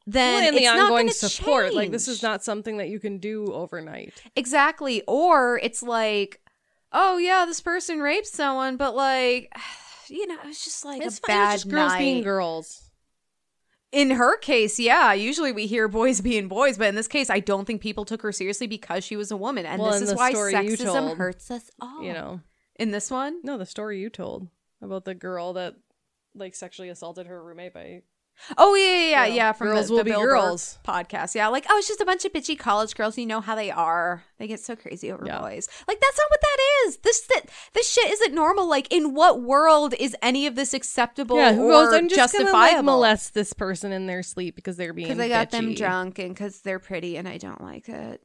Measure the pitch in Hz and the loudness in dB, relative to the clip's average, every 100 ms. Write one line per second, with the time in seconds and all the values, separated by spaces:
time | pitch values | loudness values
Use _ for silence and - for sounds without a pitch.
0 | 208 247 247 247 330 294 240 233 415 233 | -4 2 4 4 4 6 6 6 6 6
1 | 233 220 208 - - 269 190 403 208 226 | 2 0 -2 -2 2 2 2 0 -2 -4
2 | 262 226 226 220 - 214 220 214 175 208 | -4 -4 -4 -4 -6 -6 -6 -6 -6 -8
3 | 214 196 202 214 208 151 175 175 156 62 | -8 -8 -8 -6 -6 -6 -8 -10 -12 -14
4 | 50 - - - 247 285 294 311 285 233 | -16 -20 -8 -6 0 4 4 2 -4 -4
5 | - 262 349 302 247 240 233 233 240 226 | 0 2 6 6 4 0 -2 -6 -4 -2
6 | 220 208 196 - _ _ _ _ _ 294 | 0 0 -4 -8 _ _ _ _ _ 2
7 | 381 359 349 370 339 339 349 349 349 311 | 2 2 2 2 2 -2 -4 -4 -4 -4
8 | 285 359 427 - 285 262 269 262 277 240 | -2 -2 -4 -4 -2 -2 -4 -2 -4 0
9 | 269 262 254 247 - - - - - - | 0 2 2 0 -4 -16 -16 -18 -20 -20
10 | - 294 392 320 294 302 - - 285 269 | -14 -10 -8 -10 -14 -12 -10 -10 -10 -8
11 | 330 - - 208 202 208 196 294 294 - | -8 -6 -2 2 2 0 -2 0 2 2
12 | 277 254 202 190 170 165 160 - - _ | 0 0 0 -2 -2 -6 -10 -18 -20 _
13 | _ _ _ _ _ _ _ _ _ 285 | _ _ _ _ _ _ _ _ _ 2
14 | 277 254 247 440 - 247 214 240 233 311 | 2 4 2 2 2 0 2 0 4 6
15 | 247 202 220 302 294 214 208 226 220 220 | 6 4 0 -2 -4 -4 -4 -2 -2 0
16 | 254 208 214 220 190 196 277 202 220 208 | 0 0 0 -2 -2 0 0 2 0 -2
17 | 220 294 262 202 202 196 196 220 214 214 | -4 -4 -2 -2 0 -2 -4 -8 -8 -8
18 | 208 226 214 196 190 202 240 214 - 180 | -8 -8 -8 -6 -6 -6 -8 -10 -8 -8
19 | 190 208 202 208 220 247 165 190 214 202 | -6 -8 -8 -6 -6 -6 -6 -4 -2 0
20 | 202 202 254 226 202 196 202 220 214 175 | 0 0 0 2 0 0 0 -2 -2 -2
21 | 156 165 185 180 - 240 - _ 247 294 | -2 -4 -6 -6 -12 -14 -16 _ -18 -14
22 | 185 165 - 180 - _ _ - 220 208 | -12 -10 -12 -14 -18 _ _ -8 -6 -4
23 | - 254 277 339 277 262 180 - 214 196 | -6 -6 -6 -8 -10 -10 -10 -10 -10 -8
24 | 214 - 180 - 185 _ _ _ 196 190 | -10 -10 -10 -10 -14 _ _ _ -12 -10
25 | 185 180 180 180 175 180 180 - _ _ | -10 -12 -10 -8 -8 -8 -10 -12 _ _
26 | _ _ _ 202 190 - 180 - 180 175 | _ _ _ -18 -16 -16 -18 -16 -16 -16
27 | 170 175 175 180 170 165 180 175 - 180 | -16 -16 -16 -18 -18 -18 -18 -18 -18 -20
28 | - _ _ _ - - 381 403 381 359 | -20 _ _ _ -6 6 6 8 4 4
29 | 330 285 226 233 220 - 214 214 202 233 | 2 2 2 2 0 0 0 0 2 2
30 | 214 208 233 254 185 175 - - - 185 | 2 2 2 4 2 -2 -8 -12 -6 -6
31 | 175 185 165 226 214 262 330 415 403 403 | -6 -8 -6 -2 0 0 0 0 0 -2
32 | 370 370 381 311 285 302 247 208 220 - | -2 -2 -4 -6 -6 -6 -2 0 -2 -4
33 | 220 233 233 220 202 220 202 170 165 170 | -4 -4 -6 -6 -6 -6 -4 -2 0 0
34 | 170 170 - - 214 214 - 226 - 180 | -2 -4 -10 -14 -12 -12 -12 -14 -14 -12
35 | - 185 - - - 107 - - - 427 | -12 -10 -10 -8 -10 -10 -12 -10 -8 0
36 | 554 539 605 605 587 539 539 571 427 - | 0 2 2 2 2 2 2 2 0 0
37 | 403 - - 539 - - - 427 480 - | 0 0 0 -2 -2 -14 -6 -4 0 2
38 | - 415 381 302 311 392 359 277 277 349 | 2 2 0 2 2 2 2 0 2 0
39 | 302 269 339 262 240 277 320 302 294 220 | 0 4 6 6 2 4 8 6 4 0
40 | 262 - 233 262 285 240 277 269 - - | -4 -2 0 0 0 -2 -4 -4 -4 -2
41 | 240 - 240 302 254 214 233 311 311 320 | -2 -2 0 4 6 6 8 8 10 6
42 | 349 359 247 415 392 370 - 320 277 262 | 6 4 4 4 4 8 8 6 6 6
43 | 233 214 - 208 202 - 190 185 202 190 | 6 4 0 -4 -4 -4 -6 -6 -6 -6
44 | 190 185 180 - 180 - - 175 175 165 | -6 -6 -8 -8 -8 -8 -10 -8 -8 -8
45 | 165 233 240 233 226 233 226 220 196 185 | -6 -4 0 0 0 -2 -4 -2 -2 -2
46 | 185 185 180 185 202 - 196 185 - 185 | -6 -8 -10 -10 -12 -10 -8 -8 -8 -10
47 | 175 165 180 - 196 - 92 - - - | -8 -8 -10 -12 -14 -14 -16 -16 -16 -14
48 | - - | -14 -16